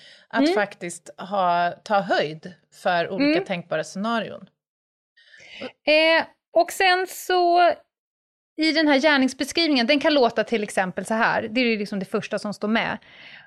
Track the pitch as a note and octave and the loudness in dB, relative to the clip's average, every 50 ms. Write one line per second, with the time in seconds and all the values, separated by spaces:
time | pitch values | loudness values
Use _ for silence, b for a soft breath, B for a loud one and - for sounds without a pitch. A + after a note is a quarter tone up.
0 | B B B B B B - A3+ C#4 D#4 F#4 G#4 G3+ G3+ - - F#3+ F3 F3 - | B B B B B B -2 0 0 2 2 0 -2 -2 -4 -10 -12 -12 -12 -12
1 | - - - - - F3+ G3+ G3 F#3 F3 F3 F3 F3 F3 E3+ - - - G#3+ G3+ | -16 -20 -18 -16 -10 -6 -2 0 2 2 2 2 0 0 -2 -6 -4 0 0 0
2 | F3 G3 F4 E4 F3 D3 D#3+ D#3+ - F#3 - - _ _ _ - - G3 F3+ E3+ | 0 0 0 0 0 -2 -6 -10 -14 -18 -20 -20 _ _ _ -6 -2 0 0 0
3 | E3+ - G3 A3 C#4 D4 D#4 F4+ F#4+ F#4 F#3+ F3 E3+ - D#3+ D#3 D3+ - - F#3 | 0 -2 -2 0 0 2 2 0 -2 -4 -6 -8 -6 -6 -6 -6 -6 -6 -8 -6
4 | G#3 A3+ A#3 A3+ F#3+ C#3+ - - - - _ _ _ _ _ _ _ _ _ _ | -4 -4 -4 -4 -4 -6 -10 -14 -18 -20 _ _ _ _ _ _ _ _ _ _
5 | _ _ B B B B B B B B B B B B B _ _ D4 D4+ D#4 | _ _ B B B B B B B B B B B B B _ _ 2 4 4
6 | D#4+ D#4+ E4 D#4+ - - _ _ _ _ - E4 E4+ E4+ - - G4 F#4 F4+ F#4 | 6 4 4 2 2 -2 _ _ _ _ 0 0 0 0 0 0 2 2 2 2
7 | F#4 F4+ - - - - F#4 F4+ F4 F4 F4 F4 F4 E4+ - - - _ _ _ | 0 -4 -8 -8 -4 0 2 2 4 4 4 4 4 4 2 0 -6 _ _ _
8 | _ _ _ _ _ _ _ _ _ _ _ - D#4 D#4+ C#4 D#4+ D#4+ D4 C#4+ C4+ | _ _ _ _ _ _ _ _ _ _ _ -2 0 0 2 2 2 4 4 4
9 | C4+ D#4 D4 C4+ C4 B3+ - - D4 - - E4+ E4+ D4+ D4 B3+ A#3 A3+ D4+ C#4+ | 4 4 4 4 2 0 0 -4 -8 -4 -2 0 0 2 2 2 2 2 2 2
10 | D4 D#4+ D4+ C#4+ A#3+ A3+ - A3 G#3+ - A#3+ G#3+ G#3 G3+ - G#3 F#3+ F#3 - - | 2 2 4 4 4 2 2 0 -2 -2 -2 -4 -4 -2 -2 -2 -2 -2 -4 -8
11 | F#3+ - A3+ A3+ A#3 F3 D#3 - A3 A3+ G#3+ B3+ B3+ A#3 A3+ G#3 G#3 F#3+ G#3+ G3 | -6 -4 -2 0 0 0 0 0 -4 -4 -2 -2 0 0 0 -2 -4 -6 -6 -6
12 | F#3+ - - G#3 - - G#3+ G3 - G#3 F#3+ - - G#3 A3+ A3 F3 D#3+ - - | -6 -6 -6 -6 -6 -6 -6 -6 -6 -8 -8 -6 -4 -2 -2 -2 -2 -4 -6 -8
13 | B B B B B B B B B | B B B B B B B B B